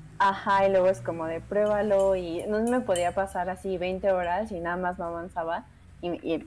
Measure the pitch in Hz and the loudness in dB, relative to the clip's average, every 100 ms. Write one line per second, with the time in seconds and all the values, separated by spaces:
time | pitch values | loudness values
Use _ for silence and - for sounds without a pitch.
0 | - - 196 196 214 196 196 190 185 190 | -10 0 2 2 2 4 6 6 4 2
1 | - 165 160 165 - 196 208 208 208 196 | -2 -6 -6 -6 -2 0 2 2 4 4
2 | 196 185 175 170 208 214 233 247 247 180 | 4 2 -2 -4 -2 0 2 0 2 0
3 | 175 180 190 190 180 185 190 185 180 185 | 0 0 -2 -2 -4 -4 -4 -4 -2 0
4 | 196 185 175 180 220 180 170 180 180 180 | 0 2 0 -2 -4 -6 -4 -2 -4 -4
5 | 170 170 180 175 165 175 - - - - | -6 -8 -8 -6 -4 -6 -8 -20 -20 -10
6 | 175 165 - 160 | -8 -6 -4 -4